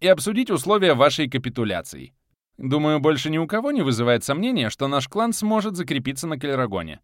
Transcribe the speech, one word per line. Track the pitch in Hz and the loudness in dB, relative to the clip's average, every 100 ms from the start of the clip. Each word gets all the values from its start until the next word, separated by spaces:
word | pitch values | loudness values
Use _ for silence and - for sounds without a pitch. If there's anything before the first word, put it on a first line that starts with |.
и | 180 | 2
обсудить | 180 131 214 247 | 2 2 -2 0
условия | 180 - 208 185 | 0 2 4 4
вашей | 131 143 - 143 | 6 4 4 -2
капитуляции. | 131 127 113 110 90 - 69 64 _ _ _ _ - | -4 -4 -4 -2 -2 -8 -14 -18 _ _ _ _ -10
Думаю, | 135 147 151 151 | -2 2 2 2
больше | 147 147 151 | 2 2 0
ни | 156 | -2
у | 160 | -2
кого | 214 277 | -2 -2
не | 285 | 0
вызывает | 139 113 120 120 | 0 2 2 2
сомнения, | - 143 226 240 113 | 0 -2 -2 0 -2
что | - 139 | -2 -2
наш | 143 135 | -2 -2
клан | 202 233 | -2 -2
сможет | 220 214 220 208 180 | 0 0 0 0 -4
закрепиться | 156 143 131 139 170 | -4 -4 -4 -6 -6
на | 143 | -4
Кальрагоне. | 143 139 123 95 80 73 | -2 0 0 -2 -6 -10